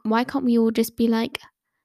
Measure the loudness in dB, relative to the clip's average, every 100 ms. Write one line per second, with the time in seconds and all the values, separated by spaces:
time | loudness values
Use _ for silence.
0 | -2 -2 -2 -2 2 2 2 0 -2 -2
1 | 0 0 -4 -8 -18 _ _ _